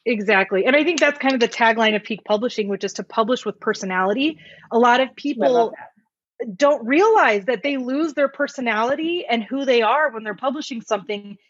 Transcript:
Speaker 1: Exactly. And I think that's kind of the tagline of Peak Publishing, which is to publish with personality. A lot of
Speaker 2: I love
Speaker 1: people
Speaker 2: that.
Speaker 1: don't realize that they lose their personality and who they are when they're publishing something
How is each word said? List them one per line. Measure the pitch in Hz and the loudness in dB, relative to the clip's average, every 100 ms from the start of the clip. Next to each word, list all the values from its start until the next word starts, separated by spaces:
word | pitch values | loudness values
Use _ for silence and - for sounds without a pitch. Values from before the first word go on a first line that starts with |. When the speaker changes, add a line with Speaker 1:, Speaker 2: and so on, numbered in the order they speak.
| - | -4
Speaker 1:
Exactly. | 226 202 196 190 190 226 | -2 2 2 2 0 2
And | 285 | 2
I | |
think | 302 320 | 2 2
that's | 294 285 | 0 0
kind | 269 262 | 0 2
of | |
the | 226 | 0
tagline | - 226 226 220 214 | 2 2 4 2 0
of | |
Peak | - 202 - | -4 -8 -2
Publishing, | 214 240 - 202 | -2 -2 -4 -4
which | 196 | -4
is | 196 | -6
to | - | -8
publish | 196 - 220 247 214 | -6 -2 0 0 -4
with | - | -6
personality. | - 208 190 185 190 220 294 311 - - - | -4 -4 -2 0 0 0 -2 -4 -14 -20 -4
A | 226 | 2
lot | 240 247 | 4 4
of | 262 | 2
Speaker 2:
I | |
love | - | -4
Speaker 1:
people | 285 240 269 240 226 - - _ _ _ _ - | -8 0 2 2 2 -2 -18 _ _ _ _ -14
Speaker 2:
that. | 247 185 | -10 0
Speaker 1:
don't | 285 294 226 | 2 2 2
realize | 285 427 440 285 208 190 | 2 4 4 4 2 -2
that | 240 | -4
they | 285 277 | -2 -4
lose | 247 269 320 277 | -4 -2 -2 0
their | 277 | -2
personality | - 277 - 240 214 233 285 320 349 - | -2 -6 -4 -4 0 0 -2 -4 -4 -2
and | 233 | -4
who | 202 269 | -2 -4
they | 269 240 | 0 2
are | 220 269 302 | 4 2 0
when | 226 | -2
they're | 220 | -10
publishing | 196 262 277 285 233 | -6 -6 -6 -8 -10
something | - 208 170 202 202 196 _ | -6 -6 -4 -10 -10 -20 _